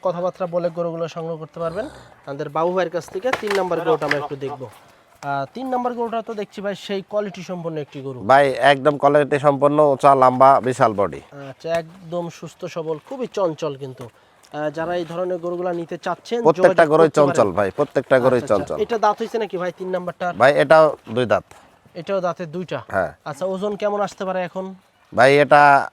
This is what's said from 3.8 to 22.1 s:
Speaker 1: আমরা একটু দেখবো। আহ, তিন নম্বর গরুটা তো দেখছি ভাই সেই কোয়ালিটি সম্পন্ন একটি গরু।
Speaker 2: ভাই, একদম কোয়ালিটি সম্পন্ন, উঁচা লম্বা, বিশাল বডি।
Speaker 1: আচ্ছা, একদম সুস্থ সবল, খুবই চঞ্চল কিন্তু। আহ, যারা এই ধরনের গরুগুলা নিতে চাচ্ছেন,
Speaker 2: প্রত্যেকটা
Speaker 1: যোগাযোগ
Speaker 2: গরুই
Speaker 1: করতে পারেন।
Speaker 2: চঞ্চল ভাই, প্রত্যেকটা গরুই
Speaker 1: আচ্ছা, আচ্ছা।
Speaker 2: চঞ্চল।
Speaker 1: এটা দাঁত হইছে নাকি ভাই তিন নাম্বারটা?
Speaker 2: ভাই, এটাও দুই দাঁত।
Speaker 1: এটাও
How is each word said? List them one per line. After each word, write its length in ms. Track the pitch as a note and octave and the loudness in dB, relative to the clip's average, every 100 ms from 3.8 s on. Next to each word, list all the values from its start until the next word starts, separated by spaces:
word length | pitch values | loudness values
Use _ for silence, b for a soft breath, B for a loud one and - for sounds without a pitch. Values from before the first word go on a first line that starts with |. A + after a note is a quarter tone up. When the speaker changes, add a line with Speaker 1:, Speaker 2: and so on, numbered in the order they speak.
| D#3+ D#3 D3+ | 0 0 0
Speaker 1:
আমরা 120 | D3 | -4
একটু 180 | C#3+ C#3 | -4 -8
দেখবো। 300 | C3+ C#3+ A#2+ | -10 -10 -14
আহ, 800 | - _ _ _ _ C#3+ C#3 C#3 | -18 _ _ _ _ -6 -6 -6
তিন 160 | - C4 | -8 -6
নম্বর 200 | B3+ B3 | -4 -4
গরুটা 280 | A#3+ A#3 A3+ | -4 -6 -6
তো 120 | A3+ | -6
দেখছি 280 | G#3+ G3 - | -8 -10 -8
ভাই 140 | G3+ F#3+ | -8 -8
সেই 260 | - G3 - | -8 -8 -6
কোয়ালিটি 320 | G#3 G#3 F3+ | -6 -6 -8
সম্পন্ন 340 | F3 F3+ E3 D#3 | -10 -10 -8 -8
একটি 240 | C#3+ D3 | -10 -10
গরু। 180 | C3+ B2+ | -12 -6
Speaker 2:
ভাই, 260 | G2+ C3+ C#3 | 2 4 4
একদম 460 | B2 C3+ C#3 C#3 D3 | 2 2 2 2 2
কোয়ালিটি 420 | C#3+ D3 C3+ C#3+ | 2 2 2 0
সম্পন্ন, 380 | C#3+ C#3 C#3+ D3 | 0 2 2 4
উঁচা 320 | D3+ C3 C#3+ C3+ | 2 4 4 6
লম্বা, 460 | B2+ B2+ C3+ C3+ | 6 6 6 6
বিশাল 320 | A#2+ B2+ A#2+ | 2 2 2
বডি। 280 | G2 F#2+ - - C#3+ C#3 | 2 -2 -4 -16 -18 -18
Speaker 1:
আচ্ছা, 200 | B2+ E3 | -14 -8
একদম 600 | E3+ D#3+ F#3 E3+ F3 E3+ | -6 -8 -16 -10 -8 -8
সুস্থ 360 | - D#3+ - E3+ | -12 -18 -14 -12
সবল, 320 | F3 D#3 D#3 - | -10 -8 -8 -10
খুবই 180 | C4+ A#3 | -10 -8
চঞ্চল 480 | - F#3 D3+ D#3 C3+ | -4 -4 -2 -8 -8
কিন্তু। 320 | C3+ B2+ A#2+ | -12 -14 -18
আহ, 640 | - _ _ _ D3 D3+ | -20 _ _ _ -8 -6
যারা 260 | D3 E3 F3 | -6 -4 -4
এই 100 | E3 | -6
ধরনের 320 | E3+ F3+ F3+ | -6 -6 -6
গরুগুলা 360 | E3+ F3 F3+ | -6 -6 -4
নিতে 240 | E3+ E3 F3 | -6 -8 -8
চাচ্ছেন, 460 | F#3+ E3+ - A#3 | -6 -8 -6 0
Speaker 2:
প্রত্যেকটা 260 | E3 E3 F#3 | 2 4 4
Speaker 1:
যোগাযোগ 240 | F3 D#3+ | 4 4
Speaker 2:
গরুই 140 | D#3 D#3+ | 6 4
Speaker 1:
করতে 140 | D3+ | 4
পারেন। 140 | C#3+ C#3 | 2 4
Speaker 2:
চঞ্চল 160 | G#2 | 2
ভাই, 200 | F2+ G2 - | 2 0 0
প্রত্যেকটা 440 | D3 D3 - C3 | -2 -2 2 2
গরুই 220 | B2 B2 | 4 2
Speaker 1:
আচ্ছা, 140 | G#2+ G2+ | 2 0
আচ্ছা। 120 | - | 0
Speaker 2:
চঞ্চল। 160 | D#2 | -4
Speaker 1:
এটা 140 | G#3 A#3 | -2 0
দাঁত 240 | G#3 G#3 | 0 0
হইছে 160 | A3+ A3+ | -4 -6
নাকি 200 | G#3 F3+ | -6 -6
ভাই 140 | - - | -6 -8
তিন 120 | F#3 | -6
নাম্বারটা? 440 | F#3 F3+ - F3+ - | -6 -6 -8 -6 2
Speaker 2:
ভাই, 140 | C3 D3 | 4 4
এটাও 360 | C#3+ D#3+ D#3 - - | 6 6 6 2 -6
দুই 160 | A2+ A#2+ | -4 0
দাঁত। 180 | G2 - - _ _ _ F3+ | 0 -2 -18 _ _ _ -14
Speaker 1:
এটাও 260 | E3 | -6